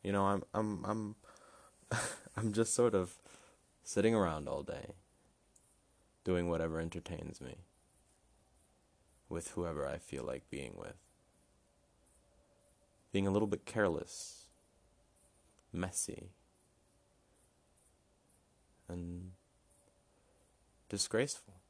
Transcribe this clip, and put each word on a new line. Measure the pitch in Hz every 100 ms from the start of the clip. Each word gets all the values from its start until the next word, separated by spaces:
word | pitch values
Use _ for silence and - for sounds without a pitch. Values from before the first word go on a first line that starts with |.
You | 98
know, | 98
I'm, | 98 101 -
I'm, | - 107 98
I'm, | 104 110 107 107 - - - - - _ -
<laughs> | - - - - -
I'm | 110
just | 104 113
sort | - 120 101
of | 90 - - - - _ _ _
sitting | - - 110 113
around | 90 78 71
all | 69
day, | 73 - - - _ _ _ _ _ _ _ _ _ _ _ _
doing | - 90 87
whatever | 82 82 80
entertains | 82 85 - 82 76 76
me, | - - - _ _ _ _ _ _ _ _ _ _ _ _ _ _ _ _
with | 85 -
whoever | - 87 76 69
I | 76
feel | - 67
like | 60 65 -
being | 71 64 50
with. | - - _ _ _ _ _ _ _ _ _ _ _ _ _ _ _ _ _ _ _ _ _
Being | 98 98
a |
little | 101 104
bit | 101
careless, | - 113 101 82 - - - - - _ _ _ _ _ _ _ _ _ _ _ _
messy, | 87 92 - - - 92 _ _ _ _ _ _ _ _ _ _ _ _ _ _ _ _ _ _ _ _ _ _ _ _ _ -
and | 87 87 87 92 92 _ _ _ _ _ _ _ _ _ _ _ _ _ _ _
disgraceful. | 101 - 110 143 - - 92